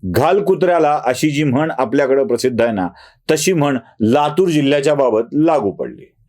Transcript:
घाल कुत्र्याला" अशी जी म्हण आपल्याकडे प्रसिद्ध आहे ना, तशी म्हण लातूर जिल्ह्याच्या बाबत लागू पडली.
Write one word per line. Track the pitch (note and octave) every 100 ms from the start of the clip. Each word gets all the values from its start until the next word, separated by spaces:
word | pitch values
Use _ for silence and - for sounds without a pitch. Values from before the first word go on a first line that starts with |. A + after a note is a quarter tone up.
घाल | F#2 F#2 D3 G3
कुत्र्याला" | F3+ F#3 F3+ F3 D3+ D3
अशी | A#2+ B2+ D#3
जी | C#3+
म्हण | D3+ B2 D#3+ -
आपल्याकडे | B2 C#3 C#3 C3+
प्रसिद्ध | C3 A#2+ B2+ A#2
आहे | A#2
ना, | G#2+ F2+ - - _ -
तशी | D#3 D#3
म्हण | F3+ C#3+ C3 - _
लातूर | A2 C3+ D3 D3+ F#3
जिल्ह्याच्या | D3+ C#3 D3 C#3+
बाबत | D3 C3 A2 A#2
लागू | C#3+ D#3+ D#3 G#2
पडली. | F2+ B1 - - _